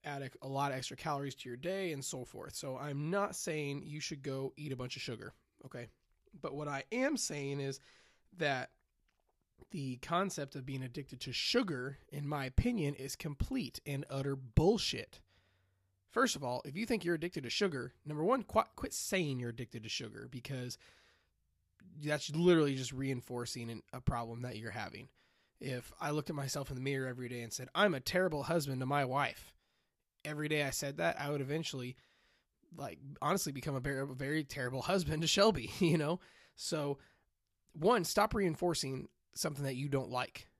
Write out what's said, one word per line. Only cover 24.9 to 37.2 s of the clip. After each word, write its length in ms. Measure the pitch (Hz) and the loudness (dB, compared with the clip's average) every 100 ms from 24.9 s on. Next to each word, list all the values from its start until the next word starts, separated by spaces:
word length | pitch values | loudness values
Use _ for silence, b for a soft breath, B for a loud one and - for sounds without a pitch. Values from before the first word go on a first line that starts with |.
| - - b b b b b | -8 -16 b b b b b
If 320 | 135 123 - - | -6 -6 -8 -6
I 100 | 160 | -2
looked 200 | 151 147 | -2 -2
at 60 | 151 | -4
myself 340 | 135 147 135 | -2 -4 -4
in 60 | 127 | -4
the 60 | |
mirror 260 | 135 135 131 | -2 -2 -2
every 200 | 123 123 | -4 -6
day 140 | 120 | -6
and 100 | 117 | -6
said, 160 | - 127 | -8 -4
"I'm 200 | 160 202 | 4 4
a 60 | 139 | 4
terrible 440 | - 180 185 151 | 2 4 4 2
husband 360 | 139 165 139 131 | 2 2 2 -2
to 60 | 131 | 2
my 180 | 143 | 2
wife," 480 | 131 135 123 - - _ _ _ _ _ _ _ | 4 2 2 -2 -16 _ _ _ _ _ _ _
every 240 | 151 151 151 | -6 -2 0
day 160 | 151 | 2
I 60 | 139 | 2
said 260 | - 143 147 | 0 -4 0
that, 240 | 165 - | 0 0
I 100 | 143 | -2
would 100 | 147 | 0
eventually, 560 | 135 156 160 135 123 123 b b b b b _ _ 175 | 0 -2 -2 -6 -8 -10 b b b b b _ _ -10
like, 220 | 135 78 135 - | -10 -8 -14 -2
honestly 320 | 147 190 - | 0 2 0
become 220 | 139 147 | -4 -4
a 60 | 135 | -2
very, 200 | 139 135 | -2 -2
a 60 | 139 | -4
very 380 | 131 139 156 | -4 -2 0
terrible 380 | 143 139 123 131 | -2 -4 -2 -2
husband 400 | 147 190 151 156 | 2 2 2 0
to 60 | 160 | 2
Shelby, 420 | - 214 160 110 | 6 6 6 -4
<laughs> 40 | - | 2
you 200 | 170 160 | 6 6
know? 220 | 147 180 B B B - | 4 -2 B B B -10
So, 420 | - 160 143 139 b b | -4 -2 0 -4 b b